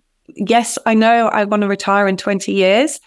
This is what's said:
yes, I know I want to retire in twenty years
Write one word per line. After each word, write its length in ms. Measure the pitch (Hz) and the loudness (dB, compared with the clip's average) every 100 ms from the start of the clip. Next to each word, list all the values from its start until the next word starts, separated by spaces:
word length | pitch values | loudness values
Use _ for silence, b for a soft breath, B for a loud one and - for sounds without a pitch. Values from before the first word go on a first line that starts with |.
| _ _ - | _ _ -18
yes, 520 | - 202 233 226 - 233 | -6 0 0 0 -4 0
I 80 | 220 | 2
know 320 | 220 233 226 | 4 2 2
I 160 | 214 | -2
want 180 | 208 208 | -2 -2
to 60 | 202 | -2
retire 400 | 202 - 202 202 | -2 0 0 0
in 100 | 190 | -2
twenty 360 | 208 196 202 | -4 -4 -2
years 460 | 196 185 214 311 - | 0 2 2 -2 -8